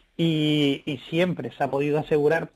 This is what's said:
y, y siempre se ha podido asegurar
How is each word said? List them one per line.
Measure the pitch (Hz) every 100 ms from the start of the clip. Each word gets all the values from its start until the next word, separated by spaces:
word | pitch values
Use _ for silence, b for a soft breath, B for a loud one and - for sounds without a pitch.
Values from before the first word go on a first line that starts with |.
| b -
y, | 165 156 151 151 143 139 -
y | 143 -
siempre | 165 180 156 147 -
se |
ha | 139
podido | 139 147 147
asegurar | 147 156 147 160 160